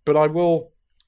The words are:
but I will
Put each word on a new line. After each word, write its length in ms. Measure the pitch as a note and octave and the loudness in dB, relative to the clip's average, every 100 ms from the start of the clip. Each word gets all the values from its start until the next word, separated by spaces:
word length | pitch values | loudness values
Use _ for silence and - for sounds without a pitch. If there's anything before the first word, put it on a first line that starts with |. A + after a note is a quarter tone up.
| - | -2
but 100 | D3 | 0
I 120 | D3+ | 0
will 440 | D#3+ F3 D#3+ E3 _ _ _ | 0 -2 -2 -6 _ _ _